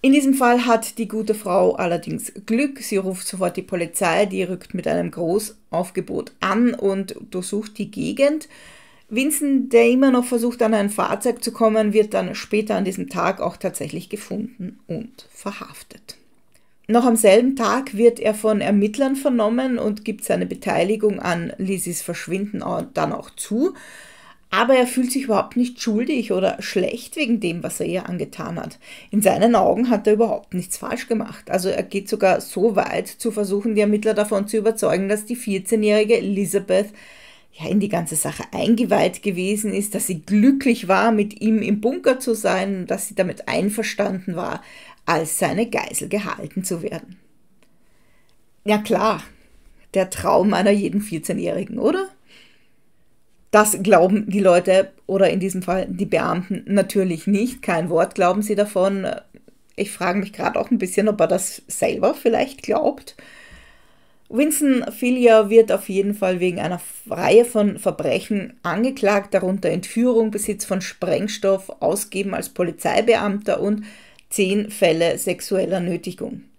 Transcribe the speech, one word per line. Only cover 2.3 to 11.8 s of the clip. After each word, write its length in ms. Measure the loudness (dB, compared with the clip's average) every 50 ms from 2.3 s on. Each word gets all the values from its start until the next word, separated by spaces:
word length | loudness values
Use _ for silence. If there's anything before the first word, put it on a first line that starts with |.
| -14 -14 -4
Glück. 340 | -2 0 0 0 -2 -4 -10
Sie 180 | -8 -4 -4
ruft 300 | -2 -2 -2 -6 -6 -8
sofort 300 | -10 -6 -4 -4 -4 -4
die 60 | -6 -8
Polizei, 640 | -6 -6 -4 -4 -6 -4 -2 -2 0 2 2 0
die 180 | 0 0 -4 -4
rückt 300 | -4 -6 -10 -10 -10 -10
mit 140 | -6 -2
einem 220 | -2 -2 -2 -2 -4
Großaufgebot 1200 | -6 -4 -2 0 0 -2 -2 -4 -14 _ _ _ -4 -4 -4 -4 -6 -8 -8 -6 -8 -8 -8 -10 _ _
an 320 | -4 -2 2 2 2 2 2
und 420 | 0 -2 0 0 -2 -4 -8 -10 -16 -14 -10
durchsucht 460 | -8 -8 -6 -4 -6 -6 -6 -8 -10
die 120 | -10 -10 -8
Gegend. 560 | -6 -6 -6 -4 0 2 2 2 2 -2 -6 -12 -20 -20 -20 -20 -20 -20 -20 -20 -20 -20 _ _
Vincent, 640 | -4 -2 0 0 0 0 0 2 2 2 2 4 4
der 160 | 6 6 6
immer 220 | 6 4 4 4
noch 140 | 4 2 2
versucht, 360 | 0 -2 0 0 -2 0 0
an 120 | 2 2 2
ein 160 | 2 0 0
Fahrzeug 540 | -2 -2 -2 -2 -2 -2 -2 -2 -2 -2 -6
zu 80 | -8
kommen, 420 | -2 2 2 2 4 2